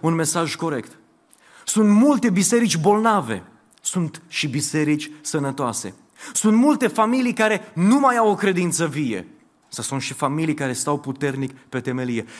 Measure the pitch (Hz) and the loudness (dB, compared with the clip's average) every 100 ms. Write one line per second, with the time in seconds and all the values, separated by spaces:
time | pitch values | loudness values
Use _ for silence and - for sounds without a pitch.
0 | 160 165 160 175 165 - 165 139 107 - | -2 0 0 -2 -4 -4 -6 -6 -8 -16
1 | _ _ _ _ _ - - 214 214 208 | _ _ _ _ _ -16 -4 2 4 6
2 | 277 269 226 185 185 240 233 165 160 208 | 6 4 2 2 2 2 2 2 2 2
3 | 220 208 120 101 - _ _ _ - 185 | 4 2 0 -6 -8 _ _ _ -6 -4
4 | 160 - - - 151 123 - 156 147 151 | -4 -6 -12 -6 -4 -4 -2 0 0 0
5 | - - - 156 139 139 127 104 95 - | -2 -12 -6 -4 -2 -2 -4 -4 -8 -14
6 | _ - - - 214 214 285 294 240 208 | _ -20 -10 -2 2 4 4 4 0 0
7 | 220 262 247 220 220 214 - - 190 269 | 0 2 0 0 0 0 -4 0 4 4
8 | 269 240 220 202 202 180 175 151 165 139 | 4 4 2 2 0 0 0 0 -2 -2
9 | 139 98 87 - _ _ _ - 120 139 | -4 -4 -8 -18 _ _ _ -12 -8 -6
10 | - 131 143 151 160 151 135 120 - 143 | -6 -4 -4 -2 -2 -2 -4 -4 -4 -4
11 | 139 127 143 135 131 - _ 127 123 127 | -4 -6 -4 -4 -8 -10 _ -8 -6 -6
12 | 127 117 - | -4 -6 -8